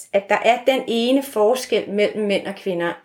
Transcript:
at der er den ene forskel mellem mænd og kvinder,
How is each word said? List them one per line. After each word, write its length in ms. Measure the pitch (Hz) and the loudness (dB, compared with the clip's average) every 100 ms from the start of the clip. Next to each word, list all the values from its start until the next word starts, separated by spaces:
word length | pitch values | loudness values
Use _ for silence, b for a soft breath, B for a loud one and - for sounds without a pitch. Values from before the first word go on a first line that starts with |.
| - | -4
at 160 | 202 196 | -2 0
der 100 | 208 | 2
er 140 | - 240 247 | 2 2 0
den 160 | 262 - | 0 0
ene 360 | 233 240 277 | 0 2 2
forskel 680 | 269 214 208 254 - 208 - | 0 2 2 2 0 -2 0
mellem 360 | 202 208 208 208 | 0 0 0 -2
mænd 200 | 196 - | -2 -4
og 80 | |
kvinder, 380 | 196 196 175 175 - | -6 -6 -2 -4 -4